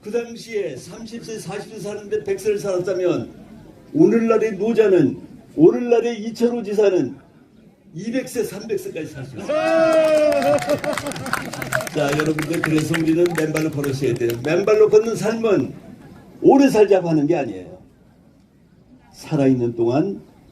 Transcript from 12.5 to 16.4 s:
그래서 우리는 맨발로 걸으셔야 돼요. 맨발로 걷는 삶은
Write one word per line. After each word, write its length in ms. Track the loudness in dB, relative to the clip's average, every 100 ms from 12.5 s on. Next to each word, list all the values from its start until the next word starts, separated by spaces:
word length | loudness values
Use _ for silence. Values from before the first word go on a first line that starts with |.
| -4
그래서 340 | 0 0 0 -2
우리는 240 | 0 2 2 0
맨발로 340 | -2 -2 -4
걸으셔야 440 | -4 -4 -2 -2
돼요. 160 | -2 -2 -2
맨발로 460 | -2 0 2 4 6
걷는 260 | 6 4 -2
삶은 560 | -2 -2 0 0 0 -8 -18 -20 -20 -20 -20 2